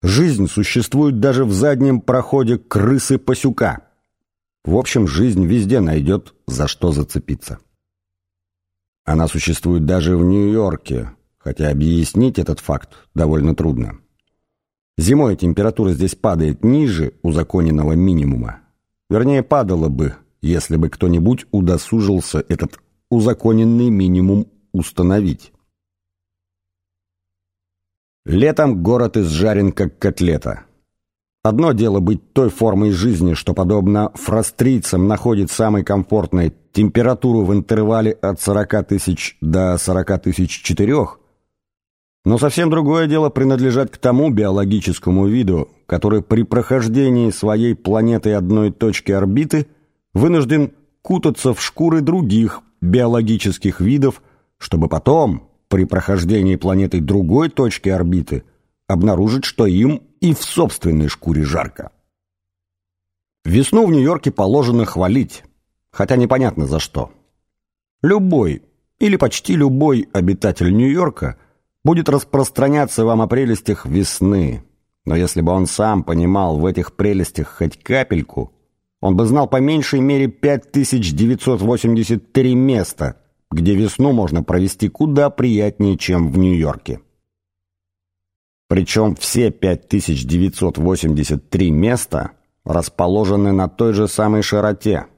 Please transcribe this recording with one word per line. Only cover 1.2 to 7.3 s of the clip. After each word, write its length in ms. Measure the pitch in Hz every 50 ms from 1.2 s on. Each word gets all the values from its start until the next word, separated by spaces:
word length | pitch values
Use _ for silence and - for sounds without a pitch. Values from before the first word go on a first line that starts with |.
даже 240 | 107 139 127 127 135
в 80 | 113 98
заднем 480 | 92 120 147 143 127 135 139 131 120
проходе 580 | - - 123 127 123 - - 139 131 110 120 113
крысы-пасюка. 1300 | - _ - 104 98 113 135 131 - - 135 131 - - 131 - - 135 117 - 120 98 - - _ _ _ _ _ _ _ _ _ _ _ _ _ _ _ _ _
В 120 | - 85
общем, 300 | 113 131 - - 131 107
жизнь 380 | 82 67 80 110 127 104 92 92
везде 360 | 82 107 123 104 98 123 127
найдет, 540 | 95 80 78 78 71 73 95 131 - - _ _ _
за 220 | - 65 64 73 69
что 240 | - _ - 87 76
зацепиться. 680 | 71 73 - - - - -